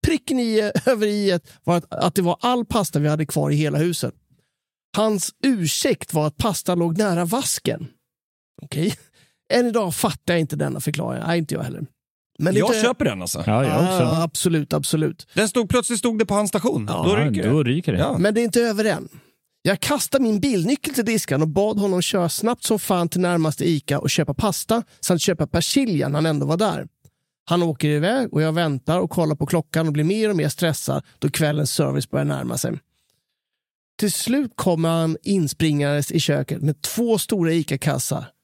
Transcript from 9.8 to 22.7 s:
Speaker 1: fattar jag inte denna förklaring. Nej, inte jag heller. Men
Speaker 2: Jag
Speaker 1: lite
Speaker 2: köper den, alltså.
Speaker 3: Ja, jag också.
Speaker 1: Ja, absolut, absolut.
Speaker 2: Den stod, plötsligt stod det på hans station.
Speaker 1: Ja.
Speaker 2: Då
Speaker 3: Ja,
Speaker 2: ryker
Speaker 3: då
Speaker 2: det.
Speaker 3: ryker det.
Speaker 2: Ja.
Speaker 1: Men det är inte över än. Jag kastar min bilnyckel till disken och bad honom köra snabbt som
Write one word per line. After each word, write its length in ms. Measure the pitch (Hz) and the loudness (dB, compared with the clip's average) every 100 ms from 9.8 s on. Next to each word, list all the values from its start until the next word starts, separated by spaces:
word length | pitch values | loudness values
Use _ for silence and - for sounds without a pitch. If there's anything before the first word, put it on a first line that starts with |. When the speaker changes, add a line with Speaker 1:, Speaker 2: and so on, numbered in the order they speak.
| 196 - | -2 -2
Speaker 1:
fattar 380 | 214 - - | -2 -2 0
jag 80 | 175 | 0
inte 140 | 156 - | 0 -2
denna 240 | 147 127 | -4 -4
förklaring. 440 | 135 143 120 120 113 | -4 -4 -4 -4 -2
Nej, 120 | 170 | -2
inte 140 | 156 151 | -2 -4
jag 60 | |
heller. 220 | 127 - 147 _ _ _ _ _ | -6 -8 -12 _ _ _ _ _
Men 160 | 156 190 | 0 2
Speaker 2:
Jag 140 | 214 | 4
Speaker 1:
lite 120 | 226 | 4
Speaker 2:
köper 240 | 226 247 226 | 2 2 -2
den, 160 | 98 | -2
alltså. 220 | 90 - - | -6 -4 0
Speaker 3:
Ja, 160 | 110 131 | 2 2
jag 100 | - | 2
också. 200 | 175 - | 2 2
Speaker 1:
Ja, 200 | 123 160 | 2 2
absolut, 500 | 165 - 185 165 143 | 0 -2 0 0 0
absolut. 540 | 151 143 156 156 - - | -4 -2 0 -2 -4 -6
Speaker 2:
Den 160 | - 214 | -2 0
stod, 200 | 247 214 | 0 0
plötsligt 300 | 247 - 233 | 0 0 -2
stod 200 | 247 220 | 0 0
det 60 | 220 | 0
på 80 | |
hans 160 | 202 208 | 0 0
station. 360 | 202 190 - 107 | 0 0 -2 -2
Speaker 1:
Ja. 140 | - | 0
Speaker 2:
Då 60 | 170 208 | 2 2
Speaker 3:
Ja, 60 | 147 | 2
Speaker 2:
ryker 240 | 98 107 | 0 2
Speaker 3:
då 140 | 147 | 2
Speaker 2:
det. 60 | 127 | 2
Speaker 3:
ryker 220 | 143 175 | 0 0
det. 60 | 98 | 0
Speaker 2:
Ja. 180 | 202 226 | 0 2
Speaker 1:
Men 160 | 190 | 2
det 80 | 214 | 2
är 20 | |
inte 180 | 233 233 | 2 2
över 240 | 233 202 214 | 2 2 0
än. 240 | 175 - - _ _ _ _ | 0 -6 -18 _ _ _ _
Jag 180 | 165 190 | -2 -2
kastar 400 | - 285 - 277 | 0 -2 0 0
min 200 | 240 214 | 2 2
bilnyckel 540 | 277 214 170 277 - | 2 2 2 0 -2
till 120 | 254 220 | -2 0
disken 360 | 226 - 139 | 0 0 0
och 60 | 156 | 0
bad 320 | 156 208 214 | 2 0 0
honom 220 | 202 185 | 0 0
köra 280 | 175 196 170 | 0 0 0
snabbt 340 | - 220 240 | 0 -2 -2
som 160 | - | -2